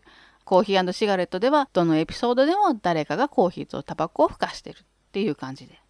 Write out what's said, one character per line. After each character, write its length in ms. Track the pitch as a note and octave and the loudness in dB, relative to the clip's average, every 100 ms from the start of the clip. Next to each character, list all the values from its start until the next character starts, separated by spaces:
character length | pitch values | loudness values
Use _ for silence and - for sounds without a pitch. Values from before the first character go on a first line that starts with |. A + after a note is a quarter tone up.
| _ - - _ | _ -20 -20 _
コ 140 | - F3+ | 2 2
ー 40 | |
ヒ 100 | G#3 | 4
ー& 180 | F#3+ F3+ | 0 0
シ 140 | - G#3 | -2 -2
ガ 100 | F#3+ | 0
レ 80 | |
ッ 20 | F3 | -2
ト 120 | F#3 | -2
で 100 | B3 | 0
は 200 | D4 C4 | 0 0
ど 120 | F#3 | 0
の 120 | E3+ D#3 | 2 2
エ 100 | D#3+ | 0
ピ 80 | |
ソ 180 | - A#3+ | -2 0
ー 20 | |
ド 100 | B3 | 2
で 120 | C#4+ G4 | 2 2
も 180 | G4 | 2
誰 300 | A3+ F3+ D#3+ | 0 -2 -2
か 120 | D3 D#3+ | -2 -2
が 120 | C#4 | -2
コ 180 | - F3+ | 2 0
ー 40 | |
ヒ 120 | D#3 | 0
ー 40 | D3 | -10
と 180 | B2+ | -10
タ 100 | - | -10
バ 140 | F3 D#3+ | -6 -4
コ 160 | - | 0
を 40 | D#4+ | 0
ふ 80 | - | 0
か 120 | - | -8
し 140 | - | -10
て 100 | - | -16
る 60 | - | -20
っ 40 | _ _ _ | _ _ _
て 100 | G3 | -4
い 60 | G3+ | -4
う 80 | C#3+ | -4
感 180 | C3 | -10
じ 140 | C3+ - | -14 -18
で。 100 | - | -20